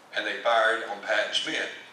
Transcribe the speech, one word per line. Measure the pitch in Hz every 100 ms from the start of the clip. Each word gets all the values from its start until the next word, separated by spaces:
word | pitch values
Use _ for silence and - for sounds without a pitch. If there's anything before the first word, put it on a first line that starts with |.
| - 107
and | 104
they | -
fired | 120 117 110 113 104
on | 101
Patton's | 107 104 - - -
men. | - - - -